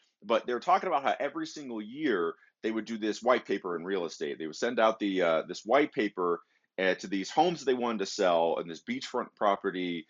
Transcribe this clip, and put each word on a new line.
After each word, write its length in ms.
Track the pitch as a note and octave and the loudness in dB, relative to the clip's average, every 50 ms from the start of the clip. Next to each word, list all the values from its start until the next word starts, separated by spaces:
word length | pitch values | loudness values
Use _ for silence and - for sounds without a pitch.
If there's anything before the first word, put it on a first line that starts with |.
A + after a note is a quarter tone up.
| _ _ _ _ - | _ _ _ _ -2
but 220 | G3+ - - - | 2 2 2 2
they 80 | B2 B2 | 0 -2
were 60 | C#3 | 0
talking 280 | - - F3+ G3+ F#3+ F#3+ | 2 4 4 4 4 2
about 140 | D#3+ D3 C3+ | 0 0 2
how 120 | B2+ - - | 2 0 0
every 280 | C3+ C#3 C#3 D#3+ D#3+ | 0 -4 -4 -4 -6
single 340 | D3+ - D#3 D3 B2+ A#2 G#2+ G#2+ | -6 -8 -10 -10 -8 -8 -8 -8
year 520 | G#2 B2 D3 D#3 C#3 G#2+ F2+ E2+ E2 D#2+ - _ _ _ _ - | -8 -6 -2 0 2 2 2 2 0 -2 -6 _ _ _ _ -4
they 80 | A2+ | -2
would 140 | A2 A2 G#2 | -2 -2 -4
do 140 | G#2 A#2 G#2+ | -4 -4 -4
this 240 | G#2+ G#2+ G2+ - G#2+ | -2 -2 -2 0 4
white 220 | B2+ B2 A#2 - | 4 4 4 2
paper 320 | - G2 G2 - F#2 F2 | 0 -4 -2 -2 -4 -6
in 80 | D#2+ E2 | -4 -4
real 200 | F#2 G2 F#2+ E2+ | -2 -2 -2 -2
estate. 340 | D#2+ - - D#2+ D2 C#2+ D2+ | -4 -6 -6 -6 -6 -6 -6
They 80 | D#2+ | -8
would 100 | D#2 D2+ | -8 -6
send 220 | - - A#2 B2+ A#2 | -4 -4 -2 2 4
out 180 | A2 A2 A2 - | 4 4 4 2
the, 240 | G#2+ G2+ F#2+ F#2 F2 | 0 0 2 2 4
uh, 200 | E2+ D#2+ D#2 - D2 | 4 4 2 0 -2
this 160 | F2 - - | -6 -8 -2
white 280 | G#2 A#2+ C#3+ D3+ D3+ - | 2 2 2 2 2 0
paper, 480 | C3 A2 G2+ - F#2 F2+ F2 E2+ - - _ _ _ _ _ _ - | -2 -2 -2 -2 -2 0 0 0 -2 -4 _ _ _ _ _ _ 0
uh, 160 | F#2+ F#2 F#2 | 0 2 0
to 120 | - - | 0 -2
these 240 | F#2+ G2 G2 F#2 - | -4 -4 -4 -4 -2
homes 300 | - - E3 F3+ F3 D3+ | 0 2 2 2 0 0
that 60 | - | 0
they 80 | C3+ B2+ | 0 0
wanted 240 | B2 A#2+ A#2 A2+ G2+ | 0 0 -2 -2 -2
to 80 | G2 | -4
sell 500 | - - - G2 F2+ E2+ E2 E2+ E2 D#2 - | -4 -2 0 2 4 4 4 4 2 0 -2
and 120 | D#2+ E2+ | -4 -6
this 120 | E2 D#2 - | -10 -10 -8
beachfront 520 | - A#2+ C3 - - - B2 A2 - _ | -8 -8 -8 -6 -6 -4 -4 -6 -6 _
property, 680 | - A2 G#2 G2 - - G2 F2 F#2 F2+ F2+ F2 E2 D2+ | 0 2 2 2 2 0 -4 -4 -2 -2 -4 -4 -6 -8